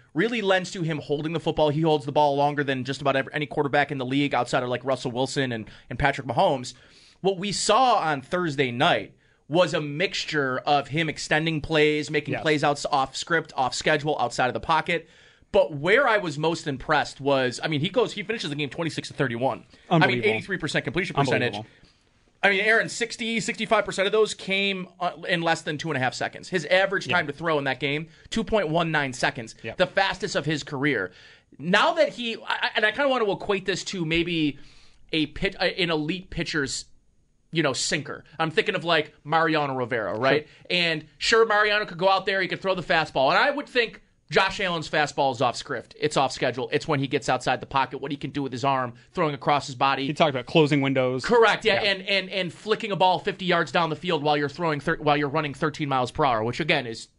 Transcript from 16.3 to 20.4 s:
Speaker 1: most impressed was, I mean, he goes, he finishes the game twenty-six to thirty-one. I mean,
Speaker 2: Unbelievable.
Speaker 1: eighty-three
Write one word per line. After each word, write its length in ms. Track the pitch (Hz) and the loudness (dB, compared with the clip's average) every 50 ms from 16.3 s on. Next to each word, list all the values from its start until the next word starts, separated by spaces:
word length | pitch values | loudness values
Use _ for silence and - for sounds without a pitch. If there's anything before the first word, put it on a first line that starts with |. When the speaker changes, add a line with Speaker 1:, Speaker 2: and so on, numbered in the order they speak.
| 139 143 | -4 -2
Speaker 1:
most 280 | 156 160 170 165 - 156 | -2 -2 -2 -2 -4 -6
impressed 520 | 135 127 - - 156 143 127 - - - | -6 -6 -2 0 2 2 0 0 -6 -4
was, 380 | 135 139 139 131 131 123 120 - - | 0 2 2 4 2 0 -2 -4 -4
I 40 | 165 | -2
mean, 120 | 156 143 | -2 -2
he 80 | 143 196 | -2 0
goes, 220 | 185 247 220 170 - | 0 0 0 0 -2
he 100 | 208 196 | -4 -6
finishes 280 | - 226 226 - 160 | -6 -6 -6 -6 -6
the 60 | 143 | -4
game 140 | 143 147 131 | -4 -4 -6
twenty-six 380 | - - 170 156 - - - - | -4 -4 -4 -4 -4 -6 -8 -6
to 60 | - | -4
thirty-one. 500 | - 143 127 117 117 123 131 110 - - _ - - _ - | -2 -2 -2 0 -2 -2 -2 -2 -4 -8 _ -20 -20 _ 2
I 40 | 180 | 4
mean, 80 | 165 175 | 4 6
Speaker 2:
Unbelievable. 280 | 190 190 185 196 208 | 4 4 2 0 0
Speaker 1:
eighty-three 280 | 214 214 | 0 -2